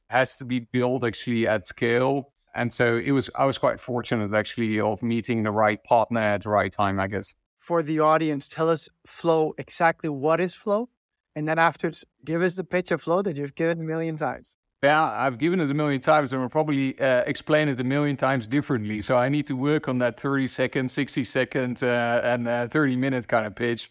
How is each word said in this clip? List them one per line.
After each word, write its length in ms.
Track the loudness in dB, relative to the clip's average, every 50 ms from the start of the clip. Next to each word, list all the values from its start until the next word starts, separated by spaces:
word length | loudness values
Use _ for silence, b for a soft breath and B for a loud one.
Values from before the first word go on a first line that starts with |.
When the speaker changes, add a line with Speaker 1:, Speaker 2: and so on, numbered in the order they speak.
| _ -2
Speaker 1:
has 260 | 0 0 0 0 -2
to 80 | -10 -8
be 160 | -4 -4 -4
built 440 | -4 -2 -2 0 0 0 0 0 -2
actually 440 | -4 -4 -4 -4 -2 0 0 2 2
at 180 | 0 -2 -2
scale. 680 | -6 -6 -2 0 2 2 2 2 0 0 -2 -4 _ _ _ _ _ -6
And 180 | -4 -4 -4
so 260 | 0 2 2 2 2 0
it 120 | 0 0
was, 200 | 0 0 0 -2 -2
I 120 | 0 0
was 100 | 0 0
quite 240 | 2 0 0 0 0
fortunate 520 | -6 -6 -6 -4 -4 -2 -2 -2 0 0 0
actually 440 | 0 0 -2 -4 -4 -2 0 0 0
of 240 | 0 0 -2 -2
meeting 400 | -2 -2 -2 -2 -2 -2 -2 0
the 80 | 0 0
right 320 | 2 2 2 2 2 0
partner 380 | _ 2 4 4 4 2 0 0
at 220 | 0 0 0 0
the 80 | 0 0
right 200 | 2 2 2 0
time, 300 | 0 0 0 0 0 0
I 60 | -2
guess. 280 | -2 -4 -6 -8 -8 -14 _ _ _ _ _ _
Speaker 2:
For 180 | -2 -2 0
the 160 | 0 0 0 2
audience, 480 | 4 4 4 4 2 0 -2 -4 -6
tell 220 | -8 -4 -2 0 0
us 220 | 0 0 -2 -12 _ _ _
Flow, 480 | -20 -14 -4 0 2 2 2 2 0 -4
exactly 540 | -8 -14 -10 -4 0 0 0 0 _ -4 -6
what 280 | -4 -2 0 2 2 2
is 140 | 0 -2
Flow? 380 | -6 -6 -4 -2 -2 -2 -2 -6 _ _ _ _ _ _ _ _ -10
And 140 | -6 -4 -2
then 100 | 0 2
afterwards, 460 | 2 2 2 0 -4 -4 -4 -6 -16 _ _ _
give 200 | -8 -4 -2 0
us 140 | 0 0 -2
the 60 | -4
pitch 280 | -6 -4 -2 -2 -2 0
of 100 | -2 -2
Flow 220 | 0 0 0 0
that 140 | 0 -2 -4
you've 180 | -4 -6 -8 -4
given 260 | -2 0 0 0 -2
a 40 | -4
million 340 | -4 -4 -4 -2 -4 -4 -4
times. 380 | -4 -4 -6 -6 -12 -20 _ _ _ _ _ 2
Speaker 1:
Yeah, 200 | 4 4 6 6
I've 360 | 4 2 0 0 0 0 0 0
given 220 | 0 0 2 2
it 100 | 0 0
a 40 | 0
million 280 | 0 2 0 0 0
times 320 | 4 4 4 4 4 2 -2
and 80 | -2
we'll 80 | -2 -2
probably, 500 | 0 0 0 2 0 0 0 -2 -2 0
uh, 220 | 2 2 4 2 2
explain 440 | 0 -4 -4 -2 2 2 4 4 2
it 100 | 0 -2
a 40 | -2
million 340 | 0 0 0 0 0 0 0
times 280 | 0 0 0 0 -2
differently. 540 | -2 -2 -2 0 0 -2 -2 -2 -2 -4 -4
So 160 | -2 2 2
I 140 | 2 4 2
need 160 | 2 0 -2
to 100 | -2 -4
work 320 | -2 0 2 0 0 0 -2
on 80 | -2 0
that 200 | 0 0 -2 -2
thirty-second, 680 | -4 -2 0 0 -2 -2 -2 -2 -2 0 0 -2 -2 -2
sixty-second, 920 | -2 -4 -4 -4 -2 -4 -4 -2 0 -2 -2 0 0 -2 -2 -2 -2 -2
uh, 380 | 0 0 2 2 2 2 2 2
and, 240 | 2 2 0 0 0
uh, 220 | -2 -2 -2 -2 0
thirty-minute 600 | 0 2 2 2 2 0 0 0 -2 -2 -2 0
kind 180 | 0 0 0
of 100 | 0 -4
pitch. 340 | -4 -2 -2 -2 -4 -6 -12